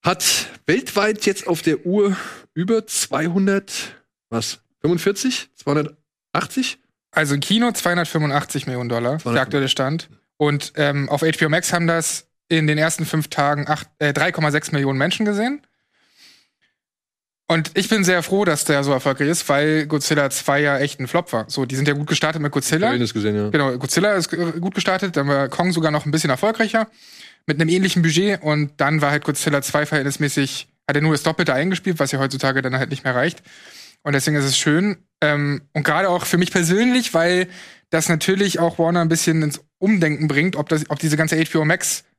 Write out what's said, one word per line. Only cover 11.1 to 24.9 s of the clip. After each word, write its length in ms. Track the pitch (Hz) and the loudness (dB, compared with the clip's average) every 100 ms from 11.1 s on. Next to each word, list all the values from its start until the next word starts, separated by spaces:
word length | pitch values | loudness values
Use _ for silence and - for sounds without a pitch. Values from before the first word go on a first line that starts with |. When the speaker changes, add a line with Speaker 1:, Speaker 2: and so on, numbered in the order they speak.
| 143 | 0
Speaker 2:
H 80 | 160 156 | 0 0
B 80 | 156 | 0
O 40 | |
Max 240 | 160 - | 0 0
haben 140 | 175 170 | 0 2
das 400 | 165 156 - _ _ _ | 0 -2 -8 _ _ _
in 180 | 160 156 | 2 2
den 100 | 151 | 2
ersten 280 | 160 - 160 | 0 0 -2
fünf 220 | 160 151 | -2 -2
Tagen 400 | - 143 147 147 | 0 0 0 -2
acht, 220 | 151 - _ | -4 -4 _
äh, 140 | 147 | -2
drei 180 | 143 170 | 2 0
Komma 180 | 165 151 | 0 0
sechs 200 | 147 - | 0 -2
Millionen 260 | 143 135 135 | -2 0 0
Menschen 280 | 156 - 214 | 0 0 -2
gesehen. 360 | 202 233 294 _ _ _ _ _ _ - _ _ _ _ _ _ _ _ _ _ _ - | 0 -2 -4 _ _ _ _ _ _ -20 _ _ _ _ _ _ _ _ _ _ _ -2
Und 240 | 165 151 | -2 0
ich 160 | 190 190 | -2 0
bin 160 | 220 180 | 2 4
sehr 180 | 180 | 2
froh, 220 | 165 196 202 | 2 0 2
dass 180 | 147 | 0
der 180 | - 143 | 2 2
so 100 | 139 | 2
erfolgreich 340 | 131 139 131 143 | 2 0 0 0
ist, 220 | 170 - | 0 2
weil 360 | 143 151 156 151 | 2 4 2 0
Godzilla 440 | 151 - 151 139 | -2 0 0 0
zwei 320 | - - 143 | -2 0 2
ja 160 | 147 139 | 2 2
echt 220 | 143 - | -2 -4
ein 60 | 127 | -2
Flop 260 | 170 - | -2 -2
war. 160 | 117 113 | -6 -4
So, 160 | - 127 | -4 -2
die 100 | 131 | 0
sind 100 | 147 | 0
ja 60 | |
gut 140 | 143 147 | 0 -2
gestartet 340 | - 156 160 | 0 0 -2
mit 100 | 147 | -2
Godzilla. 400 | 139 - 160 220 | -2 0 0 2
Speaker 1:
Ich 80 | 123 | 0
hab 60 | 113 | -2
ihn 60 | |
gesehen, 220 | 110 104 104 | -2 0 0
ja. 140 | 104 | 0
Speaker 2:
Genau, 280 | 147 139 123 | 2 0 -2
Godzilla 360 | 135 - 202 | -2 0 2
ist, 180 | 196 160 | 2 -2
äh, 220 | 170 170 160 | -2 -4 -2
gut 140 | 185 | -4
gestartet, 440 | 185 185 | -2 -2